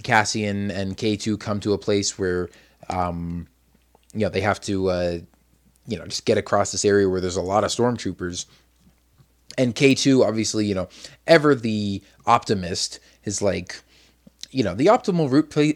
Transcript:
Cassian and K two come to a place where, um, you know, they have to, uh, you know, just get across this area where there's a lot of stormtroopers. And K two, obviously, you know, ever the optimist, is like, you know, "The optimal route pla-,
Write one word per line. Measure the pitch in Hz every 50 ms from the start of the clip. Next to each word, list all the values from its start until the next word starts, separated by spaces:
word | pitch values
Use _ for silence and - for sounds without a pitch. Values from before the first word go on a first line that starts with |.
| -
Cassian | - 120 110 107 - - 110 104 104 101 101 101 101
and | 87 98 98 95 95
K | - 120 110 107
two | 101 - 110 107
come | 104 - 117 104 101
to | 98 107 101
a |
place | 92 - - 104 101 95 - -
where, | - 98 90 90 90 90 - - - _ _ _ _ - -
um, | 90 92 90 90 85 85 85 85 87 87 87 - _ _ _ _ _ _ _ _ _ _ _ _ -
you | 107
know, | 104 95
they | 87 98
have | 95 104 98 -
to, | - - 101 95 95 92
uh, | 90 90 90 87 87 85 87 - _ _ _ _ _ _ _ _ _ _ -
you | - 107
know, | 82 -
just | - - - -
get | - 110
across | 104 - - - 101 98 -
this | - - -
area | 104 101 101 98 92
where | 92 92
there's | 90 92 87
a | 92
lot | 87 90 98 107 101
of | 92
stormtroopers. | - - 117 123 120 101 - 98 87 - 90 90 90 90 - _ _ _ _ _ _ _ _ _ _ _ _ _ _ _ _ _ _ _ _ - -
And | - 131 123 104
K | - 147 135 131
two, | - - 139 135 127 107
obviously, | 101 110 110 107 - - 110 107
you | 104 98
know, | 92 - - - - - - - _ -
ever | - 165 160 143 151 139
the | 120 113 113 107 107 104 101 98 98 - _ _ _ -
optimist, | 104 117 117 - - 110 95 90 85 95 - - - - - _ _ _ _ -
is | 110 98 -
like, | 101 98 90 90 90 - - - - _ _ _ _ _ _ _ - - _ _ - -
you | - 131 113
know, | 92 87
"The | 104 143
optimal | 196 233 247 - - 180 170 156 127
route | 127 147 151 -
pla-, | - 151 147 151 147